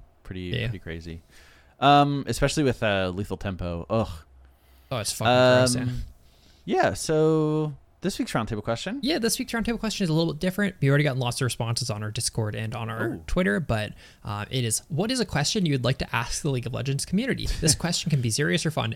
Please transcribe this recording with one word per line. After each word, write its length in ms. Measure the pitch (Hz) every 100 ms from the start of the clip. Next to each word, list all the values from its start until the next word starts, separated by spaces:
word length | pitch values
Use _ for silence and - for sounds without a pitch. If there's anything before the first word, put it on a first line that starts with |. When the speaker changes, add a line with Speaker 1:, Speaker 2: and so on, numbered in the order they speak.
| - _
Speaker 1:
pretty, 180 | - 92 90 87
Speaker 2:
Yeah. 120 | 113
Speaker 1:
pretty 120 | 110
crazy. 420 | - 82 82 82 - - - - _ -
Um, 440 | 135 143 143 143 131
especially 360 | 120 143 -
with, 180 | 139 117
uh, 280 | 110 98 92
Lethal 240 | 90 101 95
Tempo. 480 | 104 92 90 85 -
Ugh. 200 | 113 98 82 - - - _ _ - -
Speaker 2:
Oh, 60 | 127
it's 140 | 101
fucking 200 | - 117
gross, 440 | 123 127 127 127 123
yeah. 60 |
Speaker 1:
Um, 220 | 127 123 - - - _ - - -
yeah, 280 | 359 208 -
so 760 | - 156 156 160 156 151 156 139 - _
this 160 | 175 -
week's 140 | 262
roundtable 300 | - 107 107
question. 360 | 110 117 - 262
Speaker 2:
Yeah, 140 | 247 320
this 180 | 226 -
week's 140 | 254
roundtable 260 | 233 220 226
question 240 | 220 - 185
is 40 |
a 40 |
little 200 | 156 165
bit 60 | 151
different. 340 | 185 185 202 -
We 80 | 135
already 140 | 143 147
gotten 140 | 127
lots 200 | 120 120
of 60 | 127
responses 440 | - 117 117 123
on 100 | 104
our 60 | 107
Discord 420 | 104 - - 107 113
and 180 | 113 117
on 140 | 113
our 200 | 113 113
Speaker 1:
Ooh. 120 | 110 82
Speaker 2:
Twitter, 320 | - 185 202
but, 320 | 147 113 107 - - - -
uh, 200 | 104 104
it 160 | 131 120
is, 160 | 104 -
"What 200 | 139 214
is 80 | 254
a 60 | 220
question 400 | - 139 226 175
you 60 |
would 120 | 135 120
like 140 | 139
to 160 | - -
ask 260 | 113 -
the 80 | 156
League 160 | 131 143
of 80 |
Legends 320 | 127 123 139 -
community? 420 | 185 262 185 - -
This 140 | 156 147
Speaker 1:
<laughs> 0 |
Speaker 2:
question 340 | 165 170 -
can 120 | 147
be 100 | 117
serious 340 | 113 151 175 165
or 60 |
fun." 240 | 151 113